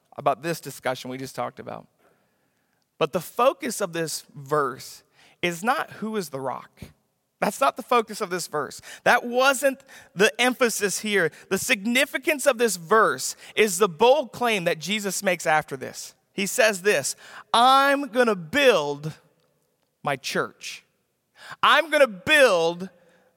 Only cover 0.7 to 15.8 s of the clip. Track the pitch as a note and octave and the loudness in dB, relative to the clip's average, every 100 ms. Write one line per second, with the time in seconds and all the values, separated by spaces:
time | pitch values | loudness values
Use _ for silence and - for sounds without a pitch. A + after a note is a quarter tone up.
0.7 | - B2+ B2+ B2+ C3 C3 - A#2+ - A#2+ | -8 -6 -6 -8 -12 -10 -8 -10 -10 -14
1.7 | A2+ - _ _ _ _ _ _ _ _ | -16 -16 _ _ _ _ _ _ _ _
2.7 | _ _ - D#3+ F3+ - - B3 - C4 | _ _ -6 -4 -4 -6 0 0 0 -4
3.7 | - G3 E3 D#3+ - - D3 C3+ D3+ C#3 | -6 -6 -4 -6 -8 -12 -18 -4 -2 -2
4.7 | C3 - - _ _ _ _ F3 E3+ G#3+ | -6 -14 -20 _ _ _ _ -6 -4 -2
5.7 | D#4 - - G#3+ A3 D#3+ C3+ C3 - - | -2 -6 -10 -8 -6 -8 -8 -8 -8 -12
6.7 | _ - _ _ _ _ _ F3+ - C4+ | _ -20 _ _ _ _ _ -6 -2 -2
7.7 | - - A#3+ A3 G#3 G#3+ F3+ - D3+ C3+ | -2 -2 0 0 -6 -6 -6 -6 -6 -8
8.7 | - - - - A#3+ A#3+ A#3+ C4 C4 C#4 | -10 -18 -4 2 2 0 2 2 2 0
9.7 | C4 _ - - E3 G#3 - B3 B3+ A#3+ | -2 _ -20 -10 2 2 4 0 2 0
10.7 | - G3+ - G#3+ G3+ D#3+ - - F#3+ - | 0 -4 -4 -2 0 0 -2 -6 -4 0
11.7 | A#3+ G3 A#3+ C#4+ D#4 E4 D4+ - A#3 A#3+ | -2 0 0 0 -2 -4 0 0 2 0
12.7 | F3+ D#3+ A3 F#3 C3 - - - - G#3+ | -2 2 4 4 0 -8 -10 -6 0 0
13.7 | F3 G#3 D#3 A#3 D4 B3+ - A#3+ G#3+ E3+ | 2 -2 4 4 4 0 -4 -2 0 -2
14.7 | D#3+ D3+ G#3+ G3+ - G3 F3 E3+ D#3 D3 | -4 -4 -4 -4 -4 -2 -2 0 0 0
15.7 | C3+ | -8